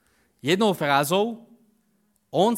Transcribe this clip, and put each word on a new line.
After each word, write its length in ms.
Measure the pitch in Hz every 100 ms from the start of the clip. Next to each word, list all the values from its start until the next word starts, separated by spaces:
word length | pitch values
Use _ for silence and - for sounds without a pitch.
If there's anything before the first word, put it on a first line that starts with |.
| _ _ _ _
Jednou 320 | 131 185 220
frázou: 720 | 170 147 139 143 190 226 226 - _ _ _ _ _ _ _ _
„On 180 | 143 214